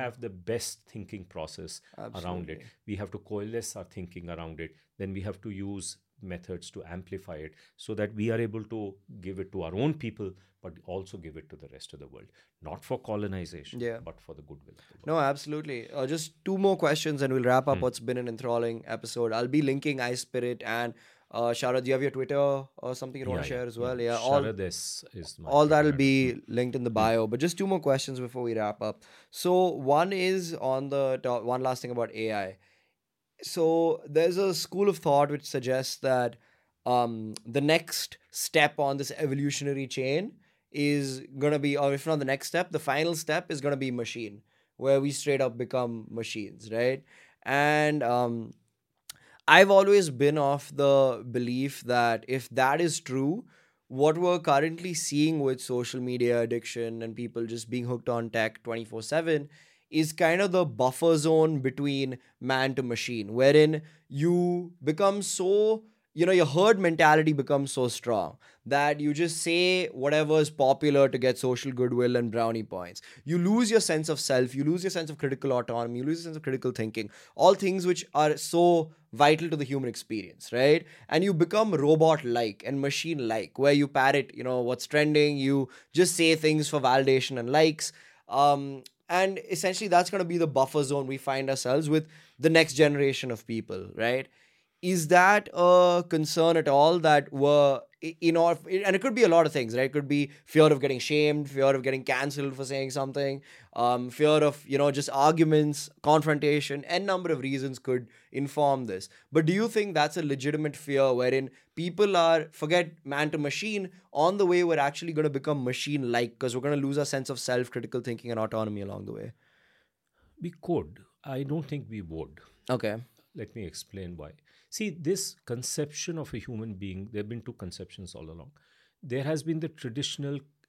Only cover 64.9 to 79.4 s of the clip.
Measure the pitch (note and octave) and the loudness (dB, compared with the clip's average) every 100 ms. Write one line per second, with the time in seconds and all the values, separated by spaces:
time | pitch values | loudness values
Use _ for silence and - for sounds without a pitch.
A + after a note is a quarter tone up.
64.9 | D#3 G3+ G3+ G3 - F#3 G3+ G#3+ A3 - | 2 2 2 -4 -2 2 4 4 0 -4
65.9 | _ _ - E3+ F#3 D#3 C#3+ G#3 G#3+ F3+ | _ _ -2 4 4 4 4 4 6 2
66.9 | E3 D#3 D#3 D#3 D3 C3 C#3+ C#3 - B2 | 6 6 8 6 2 0 0 0 0 -2
67.9 | - - A2 E2 - _ _ - C#3 D3 | -2 -2 0 -2 -8 _ _ -2 0 2
68.9 | D3 D3 D3 E3+ D#3+ - E3+ F3+ F#3 F3+ | 0 -2 0 -2 -2 -2 2 2 2 -2
69.9 | - C3+ D3+ D3+ D#3 D3+ - C3 C3+ D3+ | -2 0 2 2 2 2 2 4 4 4
70.9 | C#3 C#3 B2+ B2+ B2+ B2+ B2 C#3 B2 B2 | 6 4 4 0 0 0 -2 -4 -2 0
71.9 | A#2+ B2 B2 A#2+ A#2+ A2+ A2+ G#2+ F#2 F2 | 2 2 2 0 -2 -2 -2 -6 -10 -10
72.9 | - - - C3+ E3+ F3 A3 A#3+ A3 - | -14 -20 -18 -4 0 2 2 4 2 2
73.9 | D#3+ D#3+ D3+ - C3 B2+ C3 C#3+ F3 F#3 | -2 -2 -4 0 2 2 0 0 0 -2
74.9 | F3+ D#3 D3+ C#3 C3 C#3 B2 A#2+ A#2 A#2 | -6 -8 -6 -6 -4 -2 -2 -2 -4 -4
75.9 | A#2+ C3+ E3 E3+ D#3 D3+ C3 B2+ B2 A2 | -6 -4 -6 -8 -10 -6 -4 -4 -4 -6
76.9 | G#2+ G#2 - - - D#3 F#3+ G3 F#3 F3+ | -6 -10 -12 -20 4 4 6 2 0 0
77.9 | E3+ - D3 D3+ D3 - E3+ F3 E3+ D#3 | -2 -2 0 2 0 -2 2 4 4 0
78.9 | - _ A2+ D3 D#3 | -10 _ 2 4 4